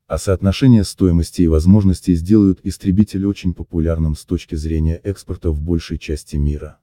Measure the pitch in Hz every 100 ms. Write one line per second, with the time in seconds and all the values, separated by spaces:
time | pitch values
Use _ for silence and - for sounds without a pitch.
0 | - 85 - 92 98 - 135 117 95 -
1 | 92 85 80 - 85 80 85 107 95 87
2 | - 87 87 110 98 92 98 - 98 95
3 | 107 95 98 98 95 85 82 85 80 82
4 | 80 73 - 87 - 82 78 80 80 82
5 | 101 95 - 87 90 76 78 82 - 80
6 | - 76 - 73 73 73 76 -